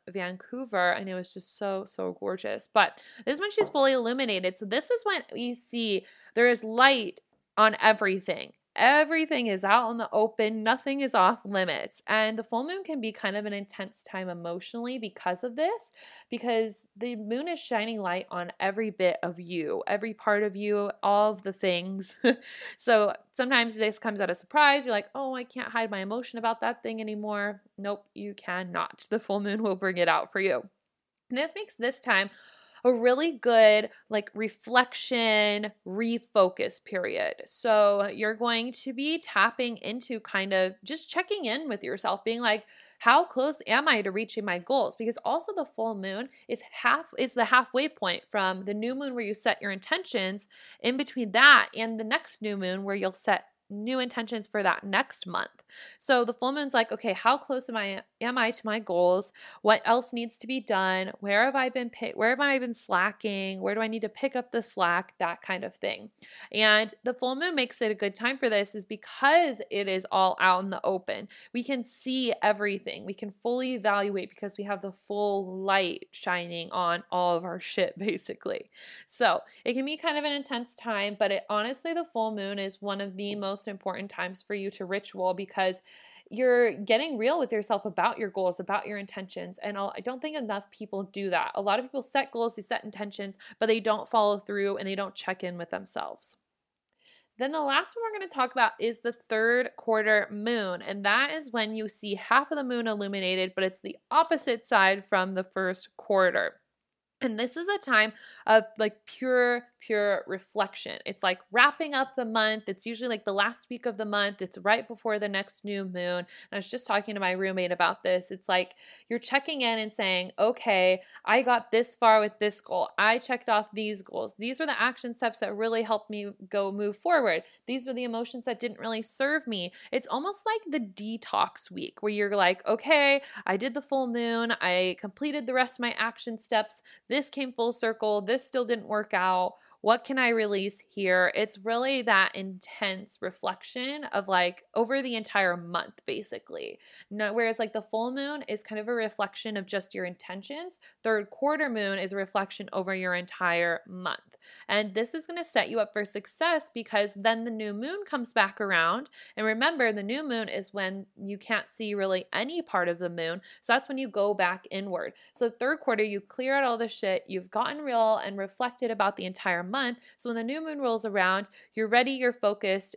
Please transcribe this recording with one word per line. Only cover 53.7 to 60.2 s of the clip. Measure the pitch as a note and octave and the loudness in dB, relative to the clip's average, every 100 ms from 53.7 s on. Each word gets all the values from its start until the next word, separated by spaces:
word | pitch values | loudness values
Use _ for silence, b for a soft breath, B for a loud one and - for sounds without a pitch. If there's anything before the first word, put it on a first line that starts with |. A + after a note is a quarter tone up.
| G#3 A3 C4 | -8 -4 -2
intentions | B3 A#3+ A3 A3+ G3+ | -2 -6 -6 -6 -4
for | G#3+ | 0
that | F#3 - | 2 2
next | G3 G3 C4+ - F#3 | 0 0 0 -6 -6
month. | B2+ - _ _ B B - | -4 -6 _ _ B B -4
So | - B3+ | 4 4
the | A#3 | 4
full | A#3+ B3+ | 0 -2
moon's | D4 C#4 | -2 0
like, | B3 A3 | 2 2
"Okay, | A#3 A3+ | -2 -4
how | F#3 A3+ C#4 | 0 2 2
close | - C4 B3+ | 0 -4 -4
am | A3 | -4
I, | G3 F#3+ - - | -4 -6 -12 -6
am | A#3 B3+ | -2 2
I | A3+ | 0
to | - A3 | 0 -4
my | A3 | -4
goals? | G3+ F3 F3+ F#3 - B B B | 0 4 4 4 0 B B B
What | G#3 A3 - | 4 4 4
else | A#3+ B3 | 2 2
needs | A#3+ | -4